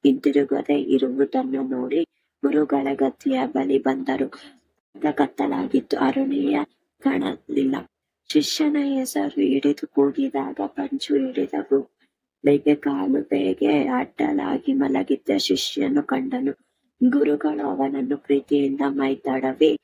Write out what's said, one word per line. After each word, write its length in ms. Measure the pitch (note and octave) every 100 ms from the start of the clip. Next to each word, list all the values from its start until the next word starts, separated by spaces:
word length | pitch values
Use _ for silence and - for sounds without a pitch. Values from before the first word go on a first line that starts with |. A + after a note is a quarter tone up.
ಹಿಂತಿರುಗದೆ 760 | C#3 C3 D3 C#3 C#3 C#3 - D3
ಇರುವುದನ್ನು 800 | - - C3 - - C4 C4 C4+
ನೋಡಿ 440 | C4 B3+ B3+ C#4+ - _ _ _
ಗುರುಗಳ 500 | C#3 - D4 - C#4
ಗದ್ದೆಯ 520 | G4+ - - C#4+ C4 C4+
ಬಳಿ 320 | C4+ C#4 C4+
ಬಂದರು. 540 | C4 C4+ C4 - - - - _ _ _ _ - D4+
ಕತ್ತಲಾಗಿತ್ತು. 840 | D4 C#4 - D4 C#4 C4+ C4 - -
ಅರುಣಿಯ 640 | C4 C4+ C4+ C#4 C#4+ D4 D4+ _ _ _
ಕಾಣಲಿಲ್ಲ. 720 | C4+ C#4 C#4+ - - C#4 C4+ - - _ _ _ _
ಶಿಷ್ಯನ 480 | D#3 - - D4+ D4
ಹೆಸರು 580 | C#4 C4+ C4 D4+ D4 D4
ಹಿಡಿದು 460 | C#4+ C4+ C#4+ D4 -
ಕೂಗಿದಾಗ 760 | - C#3 G3 C4+ - C#4 - D4
ಪಂಚು 480 | - C#4+ C#4 -
ಹಿಡಿದ 460 | C#4+ C4 B3+ C#4 -
ಗುರುಗಳಿಗೆ 1120 | - C#4 - _ _ _ _ _ C#3+ C#3+ D3
ಕಾಲುವೆಗೆ 1120 | D3 C#3+ C#3 - C4 - G3 - - D4+ D4
ಅಡ್ಡಲಾಗಿ 880 | C#4 B3+ - - D4+ D4 - B3+ -
ಮಲಗಿದ್ದ 640 | C4+ C#4 C4+ C#4 C4+ - -
ಶಿಷ್ಯನು 640 | - - - - C#4+ C#4+
ಕಂಡನು. 560 | D4 C4 C4 B3+ C4+ - _ _ _ _ B3
ಗುರುಗಳು 560 | C#4 D4 D4 - D3+ -
ಅವನನ್ನು 500 | C3+ C3+ C#3 B2+ C#3+
ಪ್ರೀತಿಯಿಂದ 640 | - C#3 - C#3+ C#3 C#3 C#3
ಮೈತಡವಿ 920 | C#3 C3+ C3+ - C3 C3 C3 D#3 -